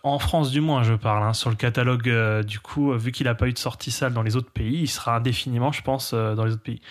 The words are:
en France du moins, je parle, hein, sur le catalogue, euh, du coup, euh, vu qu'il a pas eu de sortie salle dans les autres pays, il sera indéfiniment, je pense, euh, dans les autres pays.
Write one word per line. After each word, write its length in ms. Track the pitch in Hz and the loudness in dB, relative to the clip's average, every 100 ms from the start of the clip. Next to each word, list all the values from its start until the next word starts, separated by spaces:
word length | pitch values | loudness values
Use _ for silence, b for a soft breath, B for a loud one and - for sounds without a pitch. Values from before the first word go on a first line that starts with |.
en 160 | 143 143 | -2 0
France 320 | - 170 139 | 2 2 2
du 100 | 139 | 2
moins, 220 | 156 139 | 2 4
je 120 | 113 | 4
parle, 280 | 110 117 107 | 2 2 2
hein, 100 | 107 | 2
sur 160 | 110 123 | 0 0
le 60 | |
catalogue, 540 | 110 123 120 123 123 120 | 0 0 2 2 2 2
euh, 340 | 117 110 107 | 2 2 0
du 160 | 104 104 | -2 -6
coup, 320 | - - 143 | -8 -2 0
euh, 40 | 123 | 0
vu 160 | 117 | -2
qu'il 160 | 127 127 | -2 -2
a 80 | 117 | 0
pas 100 | 127 | 0
eu 60 | |
de 60 | 120 | -2
sortie 340 | 123 - - | -4 -6 -8
salle 200 | 117 135 | -2 0
dans 80 | 120 | 0
les 100 | 110 | 0
autres 160 | 110 120 | 0 -2
pays, 300 | - 107 156 | -4 -2 0
il 60 | 127 | -2
sera 260 | - - 117 | -2 -2 0
indéfiniment, 520 | 123 120 - 120 131 | 2 0 -2 0 0
je 120 | 147 | 0
pense, 280 | - 135 - | -2 -2 -2
euh, 220 | 117 110 | -2 0
dans 100 | 107 | 0
les 100 | 110 | 0
autres 80 | 110 | -2
pays. 160 | - 117 B | -4 -10 B